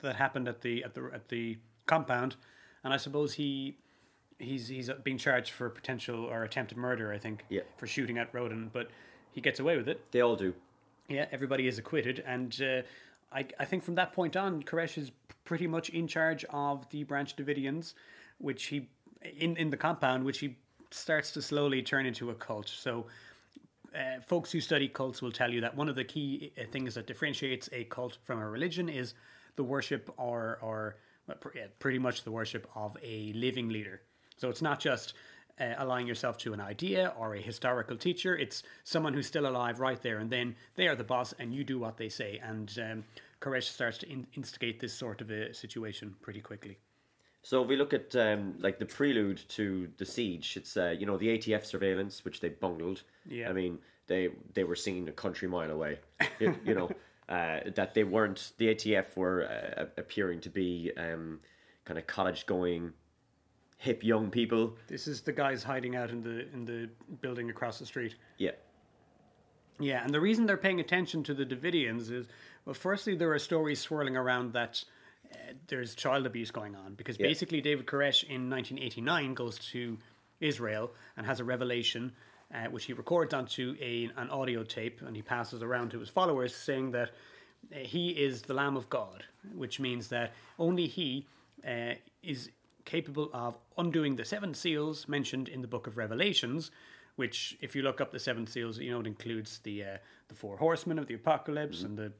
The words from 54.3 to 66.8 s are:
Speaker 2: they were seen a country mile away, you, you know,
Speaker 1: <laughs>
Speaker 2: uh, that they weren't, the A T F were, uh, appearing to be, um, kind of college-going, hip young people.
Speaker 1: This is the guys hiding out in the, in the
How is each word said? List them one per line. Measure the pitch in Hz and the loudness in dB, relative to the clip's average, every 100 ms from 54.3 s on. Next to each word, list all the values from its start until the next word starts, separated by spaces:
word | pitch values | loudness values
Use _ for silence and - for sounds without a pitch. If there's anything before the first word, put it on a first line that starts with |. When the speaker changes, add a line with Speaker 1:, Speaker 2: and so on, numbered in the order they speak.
| - - | 0 -2
Speaker 2:
they | - | 0
were | 87 87 | 2 0
seen | - 92 82 | 0 -2 -4
a | |
country | - 101 87 92 | -4 -4 -2 -2
mile | 90 80 | 0 0
away, | 78 78 73 - - - - | 0 -2 -4 -8 0 0 4
you, | 110 - - | 4 4 2
you | 95 | 2
know, | 87 - - | 2 -4 -12
Speaker 1:
<laughs> | _ - | _ -4
Speaker 2:
uh, | 87 82 78 - 95 | 0 2 0 0 0
that | 95 | 4
they | 110 | 6
weren't, | 101 107 107 95 - - | 6 6 4 2 -6 4
the | 113 | 6
A | 110 | 6
T | 107 101 | 4 4
F | - - | 4 2
were, | 92 92 60 55 - - | 2 4 2 -2 -4 -4
uh, | - - | -4 -6
appearing | - - 95 85 | -4 0 2 0
to | 87 | -2
be, | 98 90 87 85 - | 0 2 2 -2 -2
um, | 82 82 82 80 - - - _ - | -2 -2 -6 -10 -14 -20 -20 _ -6
kind | 82 | -4
of | - | -2
college-going, | - 92 87 - 92 90 85 85 - _ _ _ _ _ _ _ - | 2 2 2 0 2 2 2 -2 -10 _ _ _ _ _ _ _ -4
hip | 135 113 | 0 2
young | 110 110 107 | 4 4 4
people. | 92 113 117 113 113 - | 2 4 4 4 0 -10
Speaker 1:
This | - - | -8 -6
is | 131 | -4
the | - | -2
guys | 143 139 127 | 0 0 0
hiding | 101 131 123 123 | -2 -2 -2 -2
out | 117 | -2
in | 120 | -4
the, | 117 117 127 | -4 -6 -6
in | 139 117 | -8 -6
the | 117 | -6